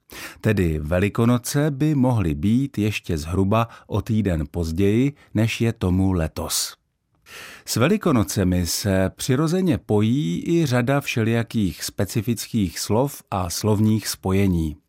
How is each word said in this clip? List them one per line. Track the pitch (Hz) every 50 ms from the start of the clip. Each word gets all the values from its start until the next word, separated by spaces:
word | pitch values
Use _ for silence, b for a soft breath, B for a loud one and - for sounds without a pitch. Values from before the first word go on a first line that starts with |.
| _ - B B B B B B
Tedy | B 113 110 98 92 82 78 78
Velikonoce | 76 73 87 90 95 104 - - 117 117 123 120 - - - 143 147 160
by | 143 131 147 151 156
mohly | 143 123 127 123 110 95 85 76
být | 71 73 98 110 123 139 135 - -
ještě | 101 107 104 - - - 92 78
zhruba | 76 80 87 92 98 98 107 113 117 113 B B B
o | B 101 104 95
týden | - 113 107 104 98 87 78 76 76
později, | - 87 85 80 80 82 98 98 104 117 127 143 147 b b b b
než | 101 113 110 - -
je | 117 117 113
tomu | - - 92 90 92 95 95 95
letos. | 90 80 78 - - 80 78 - - - - - - _ _ _ _ _ _ _ _ _ B B B B B B B B
S | B -
Velikonocemi | 113 113 156 214 214 - 185 147 120 101 - - 113 95 90 90 90 87
se | 82 - - - 104 95 95 95 92 -
přirozeně | - - - 131 127 160 160 165 185 190 180 139 92
pojí | - - 107 104 107 110 120 139 156 165 175 - - -
i | 170 170 165
řada | 131 123 123 120 117 139 143
všelijakých | 139 - - 123 110 110 117 117 117 - - 113 104 90 78 - -
specifických | - - - 101 92 - 117 98 - 117 101 - - - 117 101 87 - -
slov | - - 101 110 135 143 - - - -
a | - 98 92 87
slovních | - - - 107 107 98 107 107 107 110 - -
spojení. | - - - 95 95 98 101 98 90 82 80 78 73 - _